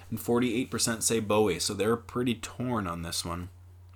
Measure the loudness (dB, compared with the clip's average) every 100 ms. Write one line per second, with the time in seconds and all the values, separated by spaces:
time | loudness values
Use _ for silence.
0 | -10 -6 2 2 2 0 -2 -2 -2 0
1 | 2 2 2 4 4 2 -2 0 2 2
2 | 0 -2 0 -2 -4 -6 -2 -2 -2 -4
3 | -4 -4 -4 -6 -8 -12 -20 -20 -20